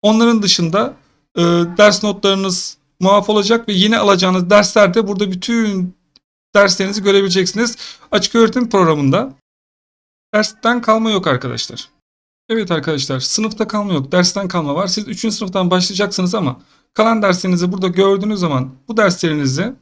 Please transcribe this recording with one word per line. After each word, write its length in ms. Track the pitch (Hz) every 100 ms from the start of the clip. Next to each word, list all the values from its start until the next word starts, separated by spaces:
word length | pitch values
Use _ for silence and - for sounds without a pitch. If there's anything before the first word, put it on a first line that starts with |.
Onların 400 | 208 220 233 233
dışında, 520 | 202 - 170 185 247 - _ _ _ -
e, 40 | 170 170 170 180
ders 260 | 208 202
notlarınız 720 | 214 202 196 196 190 180 - - _ _
muaf 300 | 180 202 202
olacak 380 | 214 196 233 233
ve 60 |
yeni 240 | 196 208 226
alacağınız 520 | 208 185 185 185 180
derslerde 580 | 208 202 220 196 202 196
burada 240 | 196 202
bütün 640 | 185 - 233 220 196 180 - _ _ _ _ _ 208
derslerinizi 480 | 202 196 196 202
görebileceksiniz. 760 | 202 196 196 180 180 202 233 - - - -
Açık 240 | - - 233
öğretim 340 | 226 240 233
programında 640 | 202 170 151 139 170 269 - _ _ _ _ _ _ _ _ _
dersten 480 | 208 214 - 220 240
kalma 300 | 233 220 226
yok 160 | 202 175
arkadaşlar. 600 | 127 - 117 - 117 - _ _ _ _ _ _
Evet 220 | 226 190
arkadaşlar, 480 | 165 151 151 135 135
sınıfta 480 | - - 220 214 208
kalma 260 | 214 202
yok, 180 | 165 135
dersten 360 | 180 175 196 190
kalma 280 | 185 151 143
var. 120 | 190
Siz 200 | 202 208
üçüncü 280 | 185 226 -
sınıftan 360 | 196 190 180
başlayacaksınız 640 | 180 180 190 202 202 180 208
ama 240 | 147 123 _ _ _
kalan 280 | - 226 226
derslerinizi 500 | 208 180 185 180 180
burada 160 | 185 185
gördüğünüz 520 | 175 196 196 208 208
zaman 300 | 175 135 127 - _
bu 100 | 220
derslerinizi 760 | 208 180 170 151 139 135 214 262